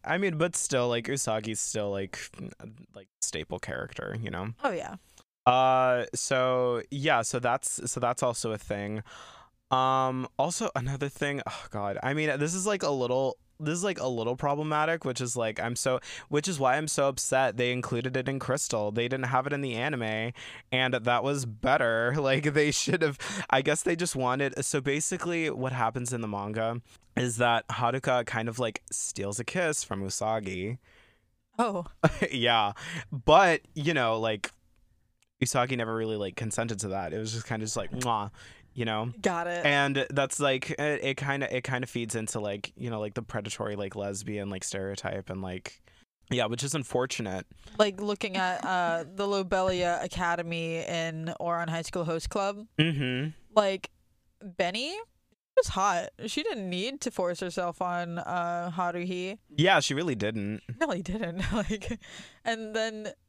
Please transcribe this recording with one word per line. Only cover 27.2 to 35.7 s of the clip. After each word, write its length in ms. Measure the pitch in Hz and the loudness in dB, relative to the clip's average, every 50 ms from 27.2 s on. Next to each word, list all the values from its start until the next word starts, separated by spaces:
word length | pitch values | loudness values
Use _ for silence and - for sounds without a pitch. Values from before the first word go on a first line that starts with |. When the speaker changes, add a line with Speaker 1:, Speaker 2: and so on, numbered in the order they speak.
| 123 123 113 | 0 0 2
Speaker 1:
that 300 | 113 123 120 117 113 - - | 4 4 4 4 4 2 -2
Haruka 560 | 107 120 127 117 123 135 - 135 127 123 117 | -2 0 2 2 2 2 0 2 2 2 0
kind 240 | - - 117 113 117 | 0 -2 -2 -2 -2
of, 100 | 110 120 | -2 -2
like, 220 | 123 110 104 - _ - | -2 -2 -2 -6 _ -6
steals 480 | - - - - - - 98 101 101 113 | -6 -4 -4 -6 -4 -4 -4 -4 -4 -4
a 40 | 113 | -6
kiss 380 | - - 185 180 156 151 - - | -4 -2 0 0 0 0 -2 -4
from 200 | - - 98 98 | -4 -4 -4 -4
Usagi. 760 | 95 - - 107 110 110 113 104 95 92 90 92 107 123 - _ _ - - - _ _ _ _ _ _ _ _ _ _ | -4 -4 -2 0 0 0 0 -2 -4 -4 -4 -4 -4 -6 -8 _ _ -20 -20 -20 _ _ _ _ _ _ _ _ _ _
Speaker 2:
Oh. 280 | - 240 226 202 175 175 - - - - 160 | -2 0 0 0 -4 -8 -8 -2 2 4 4
Speaker 1:
<laughs> 220 | - - - - | 4 4 0 0
Yeah. 420 | 139 123 117 120 117 113 107 101 101 - - - 170 160 - - | 2 2 4 6 6 6 4 2 0 -4 -10 -8 -8 -8 -8 -8
But, 500 | - 131 - - 151 180 196 180 165 - - _ - | -10 0 8 10 10 12 12 10 6 4 0 _ -8
you 200 | 156 139 165 165 | -2 0 2 2
know, 260 | 143 123 113 113 113 | 4 4 4 2 2
like, 320 | 110 113 107 104 - - - _ _ _ _ _ _ _ _ _ _ _ _ _ _ _ _ _ 127 | 2 0 0 -2 -4 -8 -10 _ _ _ _ _ _ _ _ _ _ _ _ _ _ _ _ _ -2
Usagi 340 | - - 131 123 131 | 2 2 2 2 2